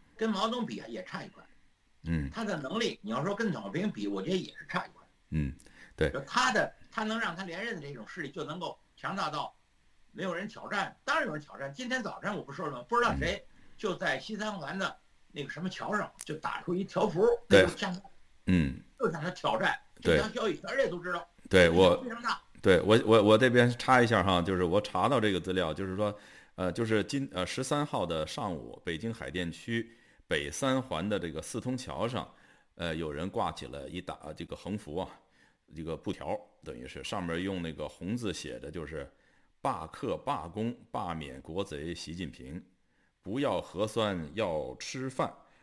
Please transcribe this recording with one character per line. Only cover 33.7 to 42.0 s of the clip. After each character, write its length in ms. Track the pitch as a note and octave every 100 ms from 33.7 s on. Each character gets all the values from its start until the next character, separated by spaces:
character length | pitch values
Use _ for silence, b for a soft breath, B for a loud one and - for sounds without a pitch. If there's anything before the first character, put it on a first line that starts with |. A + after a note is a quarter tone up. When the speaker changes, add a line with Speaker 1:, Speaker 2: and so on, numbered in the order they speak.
| C#2 C2+
Speaker 2:
一 140 | F2
打， 320 | D#2+ D2+ D#2 D#2+
这 100 | E2+
个 120 | -
横 200 | F2 G#2+
幅 200 | D2 E2
啊， 120 | F#2 - _ b b b _
一 140 | D#2
个 140 | D#2+ D#2
布 160 | G#2+
条， 260 | F2 D2 G2+ - _
等 160 | - B1
于 80 | B1+
是 160 | C#2
上 220 | C2+ G#2
面 180 | E2+ E2+
用 200 | F#2+ F#2
那 100 | E2
个 160 | D2+ D2
红 280 | - F2 B2
字 180 | G#2+
写 260 | E2 C#2+ A#1+
的 100 | C#2
就 160 | E2 D2
是 240 | D#2 C#2 b b b b _
“罢 260 | C#3 G2+ D#2+
课、 300 | - A#2+ E2+
罢 280 | - B2 E2
工、 300 | G2 A#2 B2 -
罢 220 | - F2+
免 280 | E2 C#2+ C2
国 220 | - F2
贼 320 | G2 D2 D#2+
习 180 | E2+